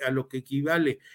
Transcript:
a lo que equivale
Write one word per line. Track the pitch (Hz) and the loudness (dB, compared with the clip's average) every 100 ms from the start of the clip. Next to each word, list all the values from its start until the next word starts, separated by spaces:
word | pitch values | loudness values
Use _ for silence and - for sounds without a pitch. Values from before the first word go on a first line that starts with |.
| 135 | -2
a | |
lo | 135 131 | 0 -2
que | 131 | -8
equivale | - 139 147 170 151 - - | -4 -2 0 2 2 -2 -8